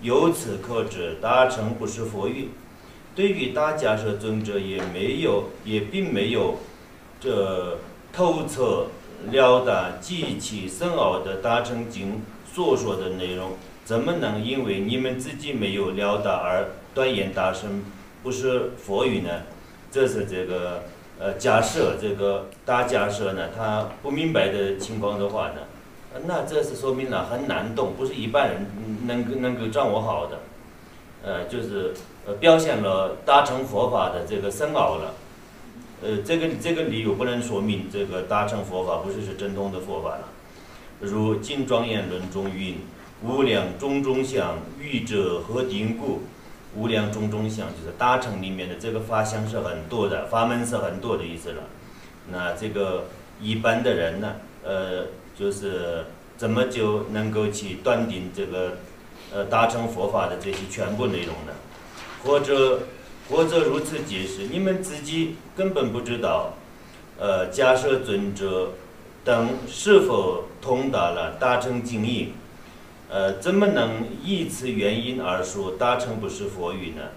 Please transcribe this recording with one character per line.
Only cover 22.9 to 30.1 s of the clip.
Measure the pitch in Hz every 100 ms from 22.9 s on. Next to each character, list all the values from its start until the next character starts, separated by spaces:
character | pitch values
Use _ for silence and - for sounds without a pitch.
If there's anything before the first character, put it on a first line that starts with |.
| 120 104
设 | 101 98
呢， | 92 82 113
他 | 110 107 107 -
不 | 143
明 | 147 165
白 | 156 98
的 | 101 98 98
情 | - 110
况 | 104 104
的 | 101
话 | 107 95
呢， | - 71 - - - -
呃， | 131 165
那 | 165
这 | 135 151
是 | 143
说 | 107 131
明 | 127 131
了 | 101 -
很 | 120 143
难 | - 110
懂， | 113 131 -
不 |
是 | 131
一 | - 110
般 | 143 127
人 | 95 101 101 110 107 123
能 | 120
够， | 117 131
能 | 127 117
够 | 110
掌 | 143 131
握 | 101
好 | -